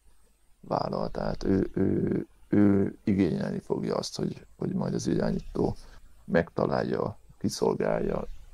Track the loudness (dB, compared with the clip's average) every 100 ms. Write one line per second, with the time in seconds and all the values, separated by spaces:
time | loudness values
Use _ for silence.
0 | -20 -20 -20 _ _ _ -4 -2 -2 -4
1 | -4 -4 -4 -2 2 2 2 0 0 2
2 | 0 -2 -4 _ 0 6 6 6 2 -2
3 | 0 4 4 2 -2 -4 -4 -2 -2 -2
4 | -4 -4 -4 -6 -14 -6 -4 -2 -2 -2
5 | 0 0 0 -2 -4 -2 -2 -2 -12 -20
6 | -20 -18 -2 0 0 0 0 0 0 -2
7 | -4 -6 -16 -6 -4 0 0 2 0 0
8 | -2 -4 -6 -10 -14